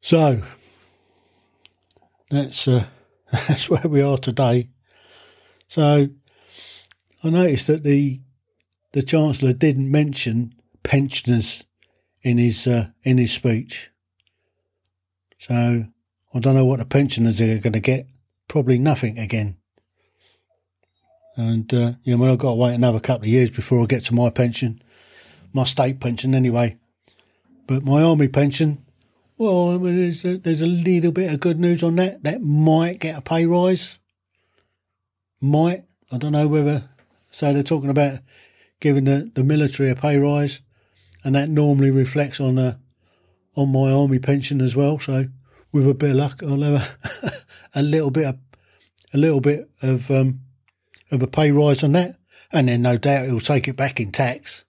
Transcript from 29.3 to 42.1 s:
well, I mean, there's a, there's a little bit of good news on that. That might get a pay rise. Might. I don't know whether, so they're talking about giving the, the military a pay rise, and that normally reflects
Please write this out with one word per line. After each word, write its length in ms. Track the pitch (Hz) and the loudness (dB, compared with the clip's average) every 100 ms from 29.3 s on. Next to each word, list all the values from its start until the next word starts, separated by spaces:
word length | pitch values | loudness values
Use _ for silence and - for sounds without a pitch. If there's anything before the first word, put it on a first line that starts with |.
| _ | _
well, 340 | 220 180 175 | 0 0 0
I 60 | 180 | 0
mean, 200 | 180 175 | -2 0
there's 260 | 180 165 180 | -2 -2 -6
a, 120 | 185 | -4
there's 240 | 165 160 | -2 -2
a 60 | 165 | 0
little 440 | 175 170 175 170 | 0 0 2 0
bit 220 | 165 185 | -2 -4
of 60 | 147 | -2
good 200 | 175 160 | -2 0
news 220 | 175 175 | 0 0
on 140 | 170 170 | 0 0
that. 280 | 185 - | -2 -2
That 180 | 147 190 | -6 -4
might 580 | 170 147 156 160 165 185 | -2 2 4 2 0 -4
get 180 | 160 147 | -10 -10
a 40 | |
pay 240 | - 165 165 | -4 0 2
rise. 520 | 175 185 185 - - _ _ _ _ _ _ _ _ _ _ _ _ _ _ | 2 2 0 -6 -18 _ _ _ _ _ _ _ _ _ _ _ _ _ _
Might. 440 | 135 147 170 185 - _ _ | 0 2 2 0 -10 _ _
I 60 | 127 | -8
don't 160 | 151 | -4
know 140 | 147 151 | 0 0
whether, 420 | 151 147 147 - _ _ _ _ | 2 0 -2 -6 _ _ _ _
so 200 | - 147 | -6 -2
they're 120 | 143 | 0
talking 260 | 139 160 139 | 0 -2 0
about 300 | 139 143 135 _ _ _ _ _ _ | 0 0 -2 _ _ _ _ _ _
giving 260 | 151 139 135 | 0 2 2
the, 260 | 139 123 | 0 -2
the 100 | - | -2
military 460 | 131 151 143 135 135 | 0 2 0 0 -2
a 60 | 127 | 0
pay 240 | 147 143 | 0 2
rise, 420 | 143 143 143 143 _ _ _ _ _ - | 2 0 -2 -6 _ _ _ _ _ -12
and 100 | 139 | -2
that 160 | 139 147 | -2 0
normally 400 | 151 147 139 135 | 0 2 4 4
reflects 500 | 135 131 | 2 0